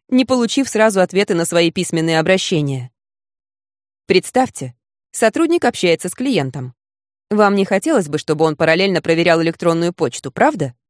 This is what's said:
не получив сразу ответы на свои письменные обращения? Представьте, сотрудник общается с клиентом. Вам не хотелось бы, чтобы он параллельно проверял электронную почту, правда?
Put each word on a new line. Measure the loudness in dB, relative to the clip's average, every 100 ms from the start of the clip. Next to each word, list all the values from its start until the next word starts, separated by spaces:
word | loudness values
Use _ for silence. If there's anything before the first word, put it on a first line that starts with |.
| _
не | 0 2
получив | 0 0 -2 -2
сразу | 2 2 2
ответы | 0 0 0 0
на | 0
свои | 2 2
письменные | 0 -2 -2 0 0
обращения? | 2 0 0 -2 -2 -4 -10 -16 _ _ _ _ _ _ _ _ _ _ -2
Представьте, | -2 0 -2 -2 -4 -14 -14 _ _ _
сотрудник | -2 0 2 0 2 0
общается | 0 0 0 -2
с | -6
клиентом. | -2 -2 -2 -6 -12 -16 _ _ _ _ _
Вам | 2 2 2
не | 0
хотелось | 0 0 0 0
бы, | -6
чтобы | -4 0 0
он | 0
параллельно | 0 2 0 -2
проверял | 0 0 2 2
электронную | 0 0 -2 0 -2
почту, | -2 -4 -4 -12
правда? | 0 0 0 -6 -8 _